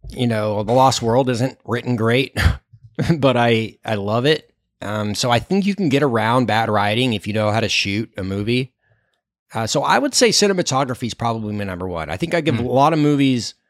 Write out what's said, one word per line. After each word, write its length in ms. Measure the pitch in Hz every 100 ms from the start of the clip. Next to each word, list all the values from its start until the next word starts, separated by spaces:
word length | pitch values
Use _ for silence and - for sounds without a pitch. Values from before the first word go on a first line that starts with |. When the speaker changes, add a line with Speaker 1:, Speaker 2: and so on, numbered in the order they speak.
| -
Speaker 1:
you 180 | - 123
know, 360 | 110 107 104
The 100 | 104
Lost 300 | 123 131 117
World 260 | 117 120 127
isn't 300 | 120 127 - -
written 280 | 120 120
great, 440 | 120 113 120 139 - - - -
<laughs> 440 | _ - - 123 165
but 180 | 135 120
I, 400 | 120 113 110 -
I 120 | - 107
love 280 | 101 113
it. 260 | 131 156 - _ _ _
Um, 320 | 98 107 104
so 160 | 101 127
I 80 | 120
think 260 | - 190
you 100 | 196
can 140 | 196 175
get 140 | 135
around 420 | 143 113 110 127
bad 240 | 117 107 113
writing 460 | 104 104 110 131
if 120 | 107 110
you 60 |
know 180 | 107 107
how 100 | 107
to 100 | 110
shoot 420 | - 101 101 120 -
a 40 |
movie. 520 | 95 98 104 123 131 _ _ _ _ _ _ _ _
Uh, 120 | 110 113
so 160 | 151
I 160 | 139 196
would 140 | 277
say 160 | - 240
cinematography 800 | - 208 190 - 135 139 123 120
is 80 |
probably 400 | - 117 113 107
my 100 | 104
number 240 | 98 90 92
one. 220 | 85 78
I 80 | 85
think 160 | 170
I 80 | 170
give 140 | 156 127
Speaker 2:
Hmm. 100 | 123
Speaker 1:
a 40 |
lot 220 | 123 147
of 60 | 160
movies 560 | 147 143 139 123 - - _